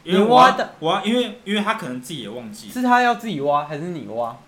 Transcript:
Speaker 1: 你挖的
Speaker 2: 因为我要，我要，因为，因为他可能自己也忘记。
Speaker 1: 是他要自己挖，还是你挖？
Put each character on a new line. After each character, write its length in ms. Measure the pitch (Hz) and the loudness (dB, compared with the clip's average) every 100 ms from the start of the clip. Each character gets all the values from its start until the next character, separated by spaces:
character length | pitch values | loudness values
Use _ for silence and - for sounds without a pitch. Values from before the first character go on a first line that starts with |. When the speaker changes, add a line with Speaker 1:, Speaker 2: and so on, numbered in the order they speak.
Speaker 1:
你 140 | 165 185 | 0 2
挖 360 | 214 247 254 | 6 8 8
的 220 | - - - | 6 -4 -4
Speaker 2:
因 80 | 156 | -2
为 20 | |
我 20 | |
要， 40 | 196 | 0
我 0 | |
要， 80 | |
因 120 | 202 247 | 0 0
为， 240 | 233 202 | -2 -6
因 100 | - | -4
为 80 | 208 | -2
他 120 | 202 | -2
可 120 | 220 151 | -4 -6
能 120 | 127 | -10
自 120 | 127 | -10
己 80 | 156 | -12
也 80 | 104 | -10
忘 220 | 117 113 | -12 -14
记。 180 | 104 208 | -16 -12
Speaker 1:
是 120 | 254 | -4
他 200 | 247 247 | 2 4
要 120 | 247 | 4
自 120 | 240 226 | 0 -4
己 140 | 165 | -4
挖， 260 | 139 147 151 | 0 0 -2
还 120 | 151 | -8
是 60 | |
你 220 | 170 170 104 | -8 -10 -10
挖？ 280 | 113 117 123 | -6 -6 -8